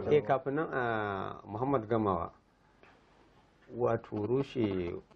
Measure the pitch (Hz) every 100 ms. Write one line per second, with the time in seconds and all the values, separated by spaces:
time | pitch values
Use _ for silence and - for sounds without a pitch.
0 | 101 147 143 135 139 143 160 147 120 113
1 | 104 98 101 - 101 107 135 135 107 113
2 | 104 90 85 - _ _ _ _ - -
3 | _ - - - _ _ - 117 120 113
4 | - 110 104 131 135 131 107 95 85 92
5 | -